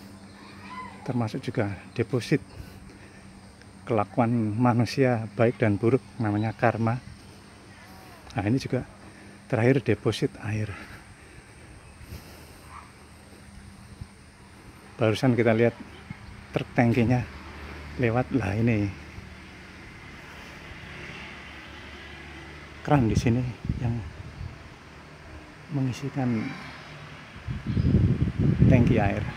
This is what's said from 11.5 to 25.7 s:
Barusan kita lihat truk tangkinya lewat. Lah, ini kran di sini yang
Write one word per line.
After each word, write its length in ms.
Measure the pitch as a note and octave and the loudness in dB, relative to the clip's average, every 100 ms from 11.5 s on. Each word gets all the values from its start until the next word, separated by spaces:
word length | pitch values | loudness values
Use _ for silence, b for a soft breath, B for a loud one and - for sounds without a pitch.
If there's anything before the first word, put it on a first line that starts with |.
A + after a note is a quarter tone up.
| B B - - - - - - - - - - - - - - - - - - - - - - - - - - - - - - - - - | B B -20 -20 -20 -16 -16 -16 -20 -20 -20 -20 -20 -20 -20 -20 -20 -20 -20 -20 -20 -20 -20 -18 -16 -18 -20 -20 -20 -20 -20 -20 -20 -12 0
Barusan 400 | A2 G#2 C3 A#2 | 2 4 4 6
kita 160 | A2+ | 6
lihat 220 | A2 A#2 - - - - - - - - | 6 4 2 -8 -16 -16 -16 -16 -18 -6
truk 160 | - - | -4 -2
tangkinya 480 | - A#2+ A2+ A2+ B2+ G#2+ - - - - - - - | 2 4 4 4 2 0 -8 -16 -14 -14 -14 -10 0
lewat. 240 | A#2+ A#2 B2+ | 2 2 0
Lah, 240 | C3 F#2+ G#2 | 0 0 2
ini 320 | A#2 G#2+ G2+ - - - - - - - - - - - - - - - - - - - - - - - - - - - - - - - - - - - - - - - | 2 2 0 -4 -14 -16 -16 -18 -18 -18 -18 -18 -18 -18 -18 -18 -18 -18 -18 -18 -16 -16 -16 -14 -14 -14 -16 -16 -16 -18 -18 -18 -16 -16 -16 -16 -16 -16 -16 -16 -18 -8
kran 240 | - C#3+ A2+ | 4 4 6
di 80 | |
sini 280 | G#2 A#2+ A#2 B2 - - - | 4 4 2 0 -4 -4 -2
yang 160 | A#2+ A#2 - - - - - - - - - - - - - - - - - | -2 -2 -6 -12 -14 -12 -12 -12 -18 -20 -20 -20 -20 -20 -18 -18 -18 -20 -8